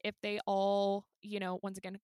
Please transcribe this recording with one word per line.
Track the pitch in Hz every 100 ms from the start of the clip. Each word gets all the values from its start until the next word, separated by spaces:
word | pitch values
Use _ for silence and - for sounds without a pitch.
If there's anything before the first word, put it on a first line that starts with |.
if | 208 -
they | 208 208 -
all, | 196 196 202 202 202 - _
you | 208 208
know, | 185 185
once | 196 196
again, | 185 196